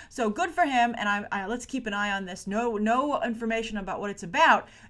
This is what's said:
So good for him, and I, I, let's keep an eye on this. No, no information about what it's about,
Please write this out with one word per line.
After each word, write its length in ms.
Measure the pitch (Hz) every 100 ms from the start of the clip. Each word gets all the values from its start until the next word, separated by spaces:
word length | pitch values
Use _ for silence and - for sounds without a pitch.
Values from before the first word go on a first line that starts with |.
| -
So 200 | - 220
good 220 | 214 359
for 140 | 330 311
him, 280 | 254 240 233
and 80 | 208
I, 160 | 202 208
I, 140 | 202 190
let's 180 | 240 -
keep 220 | 269 220
an 60 | 202
eye 160 | 208
on 140 | 196 190
this. 200 | 180 -
No, 320 | 208 240 208
no 460 | 214 247 294 269
information 540 | 247 226 226 226 220 214
about 220 | 190 160
what 120 | 202
it's 100 | 202
about, 460 | 180 277 320 214 - -